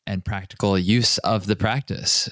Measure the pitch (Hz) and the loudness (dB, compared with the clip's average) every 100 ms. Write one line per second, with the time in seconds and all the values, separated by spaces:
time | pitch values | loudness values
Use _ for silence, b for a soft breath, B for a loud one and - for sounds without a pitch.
0 | - 95 - 98 95 - 101 95 90 120 | -8 -6 -4 -6 -8 -2 2 2 4 2
1 | 110 - - 110 95 107 110 131 - - | 2 0 0 0 0 0 0 0 -4 -6
2 | - - - | -2 -2 -2